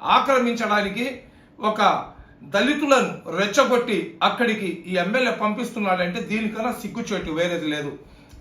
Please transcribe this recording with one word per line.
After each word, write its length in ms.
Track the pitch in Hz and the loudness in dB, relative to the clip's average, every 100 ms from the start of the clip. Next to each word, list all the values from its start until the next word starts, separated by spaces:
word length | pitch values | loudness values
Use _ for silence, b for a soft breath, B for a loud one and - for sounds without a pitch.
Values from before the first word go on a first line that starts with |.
| 151 233 | 2 2
ఆక్రమించడానికి 920 | 277 254 240 226 214 208 196 208 262 - B B B - | 4 2 2 0 0 0 0 -4 -6 -8 B B B -4
ఒక 240 | 214 220 196 - - B B B 147 | -2 4 4 4 -4 B B B -2
దళితులను 580 | 196 247 294 294 262 175 - - 165 | 0 2 2 4 4 4 -4 -6 -2
రెచ్చగొట్టి 580 | 202 277 254 240 240 190 - - 202 | 2 2 4 2 2 -2 -4 0 0
అక్కడికి 400 | - 240 196 190 - 175 | 2 0 0 -4 -6 -2
ఈ 20 | 185 | -2
ఎమ్మెల్యే 280 | 175 254 240 - | 0 0 0 0
పంపిస్తున్నాడంటే 800 | 214 214 233 226 196 180 175 185 190 | -2 -2 -6 -2 0 0 0 -4 -4
దీనికన్నా 400 | 214 214 220 240 - | -2 -2 -2 -4 -4
సిగ్గుచేటు 500 | 202 233 - 185 165 160 | -8 -8 -6 -6 -4 -2
వేరేది 300 | 180 170 156 | -2 -2 -4
లేదు. 200 | 147 139 - B B B B | -4 -6 -10 B B B B